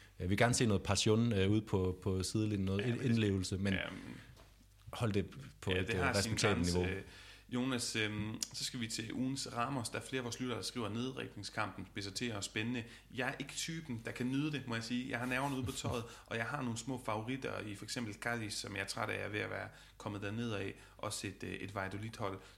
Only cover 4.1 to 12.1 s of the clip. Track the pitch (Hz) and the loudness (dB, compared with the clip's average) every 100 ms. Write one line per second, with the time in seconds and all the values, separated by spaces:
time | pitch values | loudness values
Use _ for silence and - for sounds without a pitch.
4.1 | - - - - - - - - - 117 | -12 -14 -20 -20 -20 -20 -20 -10 0 2
5.1 | 101 87 - - - - 92 - 92 - | 2 0 -4 -16 -6 0 2 2 2 4
6.1 | 101 110 107 110 90 87 87 90 95 - | 4 4 4 4 6 4 4 2 0 -6
7.1 | - - - - 123 131 123 - 117 107 | -14 -18 -20 -4 0 2 0 0 2 2
8.1 | 107 107 110 - - - 123 113 - 113 | 0 -2 -2 -4 -4 -4 -4 -4 -4 -4
9.1 | 104 131 135 - 117 120 139 113 117 - | -2 -2 -2 -2 -2 0 -2 -2 -4 -4
10.1 | 131 120 - 127 107 - 123 104 110 127 | -4 -4 -4 -2 -2 -4 -2 -2 -2 -4
11.1 | 131 113 - 101 - 104 - 92 - 98 | -4 -8 -8 -6 -4 -4 -4 -8 -6 -6